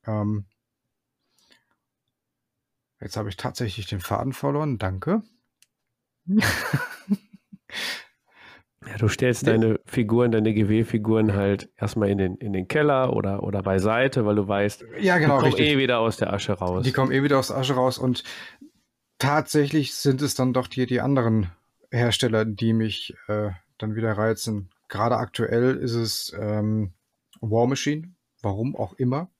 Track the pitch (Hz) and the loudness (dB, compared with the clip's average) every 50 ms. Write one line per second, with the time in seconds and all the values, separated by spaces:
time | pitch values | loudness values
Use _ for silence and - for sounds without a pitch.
0 | _ - 107 107 104 104 107 104 101 _ _ _ _ _ _ _ _ _ _ _ | _ -4 -2 0 0 0 -2 -2 -6 _ _ _ _ _ _ _ _ _ _ _
1 | _ _ _ _ _ _ _ _ _ _ _ _ _ _ _ _ _ _ _ _ | _ _ _ _ _ _ _ _ _ _ _ _ _ _ _ _ _ _ _ _
2 | _ _ _ _ _ _ _ _ _ _ _ _ _ _ _ _ _ _ _ _ | _ _ _ _ _ _ _ _ _ _ _ _ _ _ _ _ _ _ _ _
3 | - 98 - 113 107 98 95 - - 123 - - 127 107 - - 98 - 104 95 | -14 -10 -8 -6 -6 -6 -8 -6 -8 -8 -6 -4 -6 -6 -6 -8 -8 -8 -8 -8
4 | - - 101 107 120 135 131 - - 143 143 147 156 147 127 101 92 95 95 95 | -4 -4 -4 -2 -2 -4 -6 -4 -4 -2 -2 -2 -2 -2 -4 -2 -4 -4 -4 -4
5 | - 156 190 226 208 _ _ _ _ _ _ _ _ _ _ _ _ _ _ _ | -2 -2 -2 -2 -2 _ _ _ _ _ _ _ _ _ _ _ _ _ _ _
6 | _ _ _ _ _ 170 196 214 - - - - - - - 139 202 - - - | _ _ _ _ _ 0 0 2 2 2 -2 -2 -4 -2 -2 -4 -4 -6 -12 -18
7 | - - 202 - _ _ - - _ _ - _ _ - - - - - - - | -4 -4 -4 -4 _ _ -20 -20 _ _ -20 _ _ -14 -10 -8 -8 -8 -8 -10
8 | - _ _ _ _ _ _ - - - - - _ _ _ _ - 117 107 104 | -14 _ _ _ _ _ _ -20 -20 -20 -20 -20 _ _ _ _ -18 -14 -4 0
9 | 120 101 - - 131 127 117 - - 120 113 113 113 110 107 - _ - - 135 | 0 0 2 2 2 2 2 2 2 2 4 4 4 4 2 0 _ -4 -2 -2
10 | 117 104 117 120 123 120 113 110 107 110 107 107 107 98 107 113 110 - - 110 | 0 2 2 2 4 4 2 2 2 2 2 2 2 4 4 2 2 2 -2 -2
11 | 104 110 110 110 107 107 98 101 101 98 101 95 - - _ _ 110 104 - 110 | 2 2 2 4 4 4 2 2 2 2 0 0 -4 -14 _ _ -6 -4 0 0
12 | 104 98 101 98 95 90 90 - - 107 98 95 92 - - 151 151 147 139 131 | 2 2 2 2 0 -2 -2 -4 -6 -4 -4 -4 -4 -2 0 2 2 4 4 2
13 | 131 127 117 110 101 98 98 101 - 104 101 98 92 98 95 95 92 107 110 120 | 2 2 0 0 0 -2 -2 -2 -4 -4 -4 -2 0 2 2 2 2 2 2 2
14 | 131 139 - 135 110 104 104 104 98 98 101 101 101 104 - - - - - - | 2 2 2 0 2 2 2 2 2 2 2 2 2 0 -2 -6 -16 -14 -6 0
15 | 202 190 180 175 151 151 143 131 - 135 123 - 151 151 147 135 135 123 123 117 | 2 2 4 4 4 4 4 4 4 2 2 4 2 2 4 2 2 2 2 2
16 | 113 113 110 - 110 - 101 101 - - 101 - 92 90 90 92 120 127 127 135 | 2 0 0 -2 -2 -2 -2 -4 -2 -4 -4 -2 -2 -2 -2 0 0 0 2 2
17 | 131 131 131 135 139 147 143 135 127 - - 135 131 131 139 127 127 131 127 - | 0 2 2 2 2 2 2 2 0 0 -4 -4 -2 0 0 2 2 0 0 0
18 | 127 127 123 - - - - - - - - _ - - _ _ _ _ _ _ | 0 0 -2 -2 -6 -12 -16 -16 -16 -18 -20 _ -20 -20 _ _ _ _ _ _
19 | _ _ _ _ - 139 143 156 147 - - 151 143 143 151 156 139 - - - | _ _ _ _ 0 2 2 2 0 2 2 2 2 4 2 0 0 0 -4 0
20 | - 143 131 131 147 135 - - 127 127 123 127 123 - - 127 127 123 123 120 | 2 2 2 2 0 -2 0 0 0 2 2 0 -2 -2 -2 -4 -2 0 0 0
21 | 113 135 143 131 117 117 110 110 98 85 - _ _ _ _ _ _ _ - 120 | 2 2 2 2 4 4 2 2 2 -2 -6 _ _ _ _ _ _ _ 0 2
22 | 120 120 110 - - 120 113 107 110 113 104 98 113 113 113 113 110 110 101 - | 2 2 2 2 0 2 2 2 0 0 -2 0 2 2 2 2 0 -2 -4 -8
23 | - - - - - - 104 107 107 101 92 87 _ _ _ _ 110 110 107 113 | -10 -14 -16 -16 -8 -6 -4 -2 -2 -4 -6 -10 _ _ _ _ -8 -6 -4 -2
24 | 113 113 107 101 107 113 110 - - 117 107 101 95 - _ _ _ _ - 101 | -2 -2 0 0 0 0 0 -2 -4 -4 -4 -6 -6 -10 _ _ _ _ -4 0
25 | 110 120 120 107 113 - - - 117 - 113 117 120 131 131 - - 123 113 117 | 0 2 2 0 -2 -4 -2 -4 -2 0 2 2 2 2 0 0 -2 -2 -2 -2
26 | 113 107 - - - - - 90 110 104 107 107 104 107 110 110 107 95 - _ | -2 -2 -4 -6 -8 -10 -8 -6 -4 -2 -2 -2 0 0 0 -2 -2 -4 -8 _
27 | _ _ _ _ _ _ _ _ - 110 110 113 120 123 139 139 - 147 151 151 | _ _ _ _ _ _ _ _ -4 0 2 2 2 2 0 -2 -2 -2 -4 -4
28 | 160 180 180 _ _ _ _ _ - 104 98 104 113 139 - - 107 - - - | -8 -14 -20 _ _ _ _ _ -6 -4 -4 -2 -4 -4 -4 -6 -8 -8 -4 -2
29 | 131 123 127 147 175 - _ | -2 0 0 -2 -6 -8 _